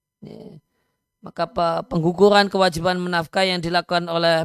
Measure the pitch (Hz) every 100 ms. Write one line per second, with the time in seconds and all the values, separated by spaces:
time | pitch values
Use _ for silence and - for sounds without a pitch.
0 | _ _ - - - 156 _ _ _ _
1 | _ _ - - 165 - 170 165 - 170
2 | 160 175 202 202 196 190 185 160 175 180
3 | 180 175 160 196 190 180 165 175 170 175
4 | 175 170 170 160